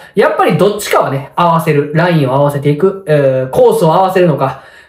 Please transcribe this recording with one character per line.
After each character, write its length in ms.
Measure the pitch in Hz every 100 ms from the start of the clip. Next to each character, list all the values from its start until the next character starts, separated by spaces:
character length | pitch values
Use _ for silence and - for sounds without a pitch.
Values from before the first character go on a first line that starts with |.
| -
や 160 | 190 269
っ 60 | -
ぱ 100 | 339
り 100 | 165
ど 200 | 190 208
っ 40 |
ち 100 | -
か 120 | -
は 80 | -
ね、 220 | 135 - -
合 120 | 170
わ 140 | 165
せ 120 | 165
る、 180 | 143 147 160
ラ 140 | 180
イ 120 | 160
ン 80 | 131
を 60 | 135
合 80 |
わ 80 | 143
せ 80 | 143
て 100 | 139
い 80 | 147
く、 260 | 190 190 -
え 400 | 147 135 131 131
ー、 20 |
コ 220 | - 240
ー 40 | -
ス 80 | 160
を 60 |
合 120 | 175
わ 100 | 190
せ 60 | 185
る 80 | 175
の 100 | 131
か、 240 | 135 - - -